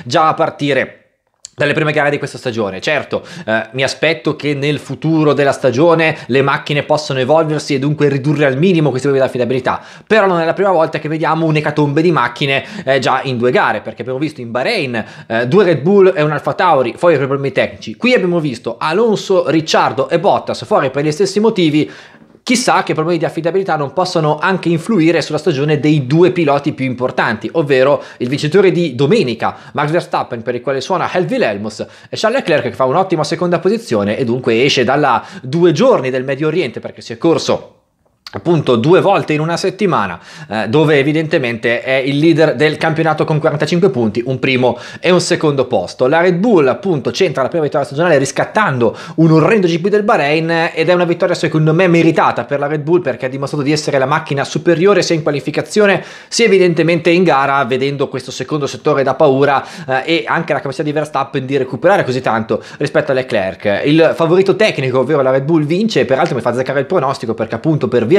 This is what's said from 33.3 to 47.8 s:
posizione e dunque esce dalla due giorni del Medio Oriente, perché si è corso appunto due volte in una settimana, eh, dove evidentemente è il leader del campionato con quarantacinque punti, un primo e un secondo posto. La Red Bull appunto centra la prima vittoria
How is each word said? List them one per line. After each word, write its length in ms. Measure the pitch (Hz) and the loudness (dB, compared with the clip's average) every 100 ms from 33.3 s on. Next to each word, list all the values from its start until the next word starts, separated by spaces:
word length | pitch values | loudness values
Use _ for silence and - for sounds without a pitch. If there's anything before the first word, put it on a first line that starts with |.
| 160 175 170 | -2 -2 0
posizione 580 | 190 220 - 107 101 110 | 0 -2 -2 -2 0 -2
e 80 | |
dunque 380 | 120 123 120 113 | -2 -2 0 2
esce 220 | 139 135 | 2 2
dalla 400 | 123 143 139 113 - - | 2 2 2 0 -2 -14
due 300 | 131 165 175 | -6 2 2
giorni 380 | 151 262 180 131 | 4 4 2 0
del 120 | 131 | -4
Medio 240 | 131 135 156 | -4 -2 -2
Oriente, 320 | 170 135 113 | -2 -4 -6
perché 220 | - - | -12 -14
si 120 | - | -14
è 60 | 113 | -2
corso 540 | 170 147 - 95 - _ _ _ _ _ - | 2 2 0 -2 -4 _ _ _ _ _ -14
appunto 480 | - 170 165 - 117 | -8 0 0 2 2
due 240 | 135 180 | 4 4
volte 320 | 175 160 - | 4 2 0
in 80 | 151 | -2
una 160 | 156 170 | -2 -2
settimana, 640 | 190 185 202 127 98 82 - - - | -4 -2 0 0 -2 -6 -16 -18 -8
eh, 180 | 107 107 | -6 0
dove 300 | 143 156 143 | 2 4 4
evidentemente 840 | 139 156 156 170 120 113 120 117 | 2 0 0 -2 -2 -2 -2 -2
è 120 | 131 | 0
il 260 | 135 135 143 | -2 0 2
leader 360 | 165 151 151 | 4 4 2
del 220 | 120 151 147 | 2 0 0
campionato 480 | 165 156 160 156 | -2 0 0 0
con 140 | 151 151 | 0 0
quarantacinque 500 | 156 147 151 175 190 | 0 0 0 2 2
punti, 320 | 127 110 117 131 | 2 -2 -2 -4
un 120 | 131 | -2
primo 360 | 135 127 123 110 - - | 0 2 2 0 -8 -4
e 100 | 165 | 2
un 100 | 180 | 2
secondo 460 | 175 165 160 139 123 | 2 0 0 0 0
posto. 400 | 104 87 - 127 | -2 -4 -2 0
La 140 | 165 | 2
Red 140 | 180 170 | 2 2
Bull 300 | 240 180 135 | 2 4 4
appunto 460 | 113 196 151 120 | 0 -2 -2 -2
centra 300 | - 180 127 | -2 -2 0
la 60 | - | -2
prima 160 | 170 | -2
vittoria 220 | 147 151 | -2 -2